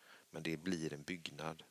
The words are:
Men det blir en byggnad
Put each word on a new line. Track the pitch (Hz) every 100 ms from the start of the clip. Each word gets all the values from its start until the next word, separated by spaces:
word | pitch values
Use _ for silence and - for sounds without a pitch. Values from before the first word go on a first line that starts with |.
| - - -
Men | 82
det | 80 78
blir | 87 87 78
en | 71
byggnad | 73 90 80 71 78 80 -